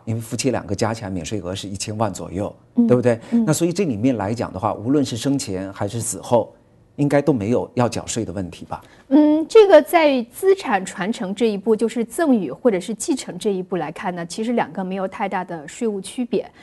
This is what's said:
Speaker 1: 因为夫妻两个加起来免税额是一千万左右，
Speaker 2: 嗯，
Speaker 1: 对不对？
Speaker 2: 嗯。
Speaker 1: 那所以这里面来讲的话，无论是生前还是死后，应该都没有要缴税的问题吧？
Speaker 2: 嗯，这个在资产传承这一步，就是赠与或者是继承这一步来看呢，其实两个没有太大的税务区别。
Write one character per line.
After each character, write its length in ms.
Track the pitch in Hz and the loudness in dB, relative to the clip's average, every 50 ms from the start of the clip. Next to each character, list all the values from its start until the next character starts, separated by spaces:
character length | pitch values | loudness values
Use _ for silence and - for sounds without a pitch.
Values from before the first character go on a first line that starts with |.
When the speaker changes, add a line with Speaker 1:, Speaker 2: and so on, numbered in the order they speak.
| - | -6
Speaker 1:
因 100 | 110 113 | -6 -6
为 60 | 117 | -6
夫 160 | 113 - - | -6 -8 -6
妻 140 | 113 - 135 | -4 -2 -2
两 160 | 113 98 - | -2 -2 -4
个 80 | - 104 | -4 -4
加 180 | - 117 107 | -2 -2 -2
起 120 | 113 110 107 | -2 -4 -6
来 40 | 95 | -8
免 160 | 95 90 80 | -8 -8 -6
税 160 | - 113 104 | -6 -8 -6
额 140 | 85 87 92 | -6 -6 -8
是 120 | 95 - | -8 -8
一 80 | 95 98 | -10 -10
千 220 | 95 - - 107 | -10 -8 -6 -4
万 160 | 107 113 104 | -2 -2 -2
左 180 | 90 - 87 - | -4 -6 -10 -8
右， 240 | 82 92 104 - - - _ _ - | -6 -6 -6 -6 -8 -14 _ _ 0
Speaker 2:
嗯， 120 | 247 240 | 2 4
Speaker 1:
对 80 | 226 123 | 4 4
不 60 | 123 | 4
对？ 180 | 117 123 117 110 - - | 4 2 0 0 -2 0
Speaker 2:
嗯。 160 | 233 233 226 | 0 2 2
Speaker 1:
那 40 | 185 | 2
所 160 | 151 - 170 | 2 2 0
以 60 | 175 | 0
这 140 | 170 185 208 | 0 0 0
里 100 | 156 117 | 0 0
面 220 | 98 113 135 127 107 | 0 2 0 2 0
来 160 | 95 98 117 | -2 -2 -2
讲 180 | 110 101 - | -4 -4 -6
的 60 | - 92 | -4 -2
话， 140 | 98 104 92 | -2 -2 -2
无 160 | - 101 120 | -2 -2 0
论 120 | 139 151 | 2 2
是 140 | 135 127 131 | 2 0 -2
生 220 | 110 - 139 139 139 | -4 -2 -2 -2 -2
前 340 | - - 95 92 95 95 | -2 -4 -6 -6 -6 -8
还 160 | 98 - 107 101 | -6 -6 -6 -4
是 100 | 101 117 | -4 -4
死 220 | 110 - - 90 | -6 -6 -8 -8
后， 340 | - - 123 113 - - - _ _ _ _ _ _ _ _ | -2 2 2 2 2 0 -6 _ _ _ _ _ _ _ _
应 120 | - 147 143 | -2 0 2
该 140 | 143 143 | 2 2
都 100 | 143 - | 4 2
没 200 | 143 117 95 104 | 2 2 2 0
有 180 | 123 110 87 - | 0 0 -2 -2
要 160 | - 127 123 110 | 0 0 0 0
缴 160 | - - - | 0 -4 -8
税 220 | - - 120 107 | -6 -6 -6 -6
的 60 | 92 87 | -6 -6
问 120 | 104 92 87 | -6 -8 -8
题 160 | - - - | -10 -14 -14
吧？ 160 | - - - - - - - _ - | -12 -12 -12 -14 -16 -20 -18 _ 2
Speaker 2:
嗯， 340 | 269 302 302 302 302 311 320 311 | 4 6 6 6 4 2 2 6
这 180 | - 453 427 | 8 8 10
个 140 | 381 359 302 | 10 10 8
在 420 | 285 - - 339 320 294 269 254 226 | 8 6 4 4 4 4 4 2 -2
资 300 | - - - 381 381 392 | -4 -6 0 4 4 4
产 300 | 381 - 302 220 190 190 | 4 2 -2 -2 -2 -2
传 260 | - - - 180 202 | -4 -6 -4 -4 -4
承 240 | 233 - 240 185 202 | -4 -4 -4 -4 -2
这 140 | - 247 226 | 0 2 2
一 80 | 208 | 0
步， 180 | 196 - 233 220 | 0 2 2 2
就 140 | 208 240 220 | 2 2 0
是 160 | - 247 226 | 0 -2 -4
赠 320 | 226 - - 339 302 254 | -4 -2 0 2 4 4
与 160 | 220 175 123 | 2 2 -2
或 180 | 131 - - 254 | -4 0 0 2
者 80 | 202 180 | 2 0
是 160 | 185 - 220 | -2 -4 -8
继 220 | - - - 302 | -6 -4 -4 -4
承 220 | 262 - - 165 175 | -4 -4 -8 -8 -4
这 160 | - 220 196 | -2 -2 -2
一 80 | 185 | -2
步 160 | 185 180 202 175 | -4 -4 -4 -4
来 120 | 151 147 | -4 -4
看 240 | 160 - - 190 180 | -8 -8 -6 -6 -6
呢， 120 | 175 170 | -6 -8
其 180 | 170 - - 220 | -8 -6 -6 -4
实 80 | 240 | -2
两 180 | 240 226 165 - 156 | 0 0 -2 -2 -4
个 100 | 202 190 | -8 -6
没 120 | 180 185 | -4 -4
有 120 | 196 190 190 | -4 -4 -6
太 180 | 190 - 214 | -6 -6 -6
大 160 | 196 208 185 | -4 -4 -4
的 240 | 180 180 175 165 147 | -6 -6 -10 -12 -12
税 220 | 160 - - 247 220 | -12 -8 -4 -4 -4
务 100 | 208 190 | -4 -4
区 280 | 196 - - - 247 | -8 -8 -6 -6 -4
别。 200 | - - - - - _ - | -2 -2 -4 -4 -4 _ -20